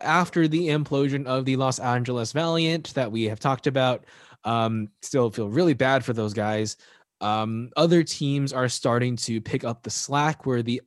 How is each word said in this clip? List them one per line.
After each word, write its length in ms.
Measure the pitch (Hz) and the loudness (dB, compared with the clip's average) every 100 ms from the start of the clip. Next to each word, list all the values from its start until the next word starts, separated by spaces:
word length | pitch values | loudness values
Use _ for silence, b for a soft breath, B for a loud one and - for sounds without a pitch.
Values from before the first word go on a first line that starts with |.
after 460 | - 165 175 - 160 | 2 2 2 2 2
the 200 | 156 170 | 2 0
implosion 580 | 147 143 139 143 139 135 | 0 0 0 0 0 -2
of 180 | 131 | -2
the 100 | 131 131 | 0 0
Los 220 | 131 127 | 0 0
Angeles 540 | 127 123 120 123 113 | 0 0 0 -4 -2
Valiant 600 | 147 165 165 160 165 - | -2 0 2 2 0 -4
that 180 | - 120 | -2 -2
we 120 | 113 | 0
have 140 | 110 107 | -2 0
talked 300 | 143 131 - | 0 0 0
about, 360 | 135 127 120 - B B B | 2 2 0 -6 B B B
um, 440 | 110 117 113 113 104 _ | -2 0 2 0 -4 _
still 280 | - 139 120 | -4 0 0
feel 180 | 107 104 | 0 -2
really 260 | 120 175 | 2 2
bad 300 | 135 131 135 | 4 4 2
for 80 | 123 | 0
those 220 | 117 107 | -2 -2
guys. 420 | 101 107 107 107 - b b b - | -2 -2 0 -2 -6 b b b -8
Um, 500 | 101 107 110 110 120 - | -2 -2 -2 -4 -4 2
other 260 | 165 175 | 4 4
teams 500 | 156 - 143 139 135 | 2 -2 -2 0 -2
are 160 | 131 127 | 0 -2
starting 460 | - 135 120 123 117 | 0 0 2 0 -2
to 240 | - 113 | -4 -4
pick 220 | 107 135 | -4 -4
up 180 | 123 117 | -4 -6
the 60 | - | -6
slack 560 | - - 139 147 151 - | -8 -4 0 0 -2 -2
where 160 | 123 | -2
the 200 | 117 120 | -2 -4